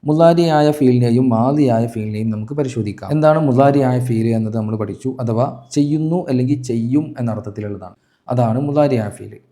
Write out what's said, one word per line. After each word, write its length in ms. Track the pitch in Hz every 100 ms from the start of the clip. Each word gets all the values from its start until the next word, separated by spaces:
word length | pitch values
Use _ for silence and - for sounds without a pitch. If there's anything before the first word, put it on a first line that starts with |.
മുലാരിയായ 600 | 143 156 165 170 170 151 147 147
ഫീലിനെയും 480 | 127 123 120 117 131
മാദിയായ 500 | 113 123 147 135 113 113
ഫീലിനെയും 360 | 117 107 107 110
നമുക്ക് 200 | 107 107 143
പരിശോധിക്കാം. 500 | 135 123 101 95 98
എന്താണ് 240 | 151 156 156 147
മുലാരിയായ 500 | 123 139 143 131 127 123
ഫീൽ 200 | 113 113 113
എന്നത് 180 | 110 113
നമ്മൾ 140 | 107 107
പഠിച്ചു, 260 | 104 98 131 131
അഥവാ 240 | 120 113 139 - -
ചെയ്യുന്നു 440 | - 143 156 156 175 175
അല്ലെങ്കിൽ 280 | 127 127 143 127
ചെയ്യും 340 | 117 117 139 151 -
എന്ന 100 | 120
അർത്ഥത്തിലുള്ളതാണ്. 640 | 104 107 104 104 101 90 - _ _ -
അതാണ് 300 | 123 117 117 143
മുലാരിയായ 440 | 143 143 127 104 -
ഫീൽ. 160 | 101 107 _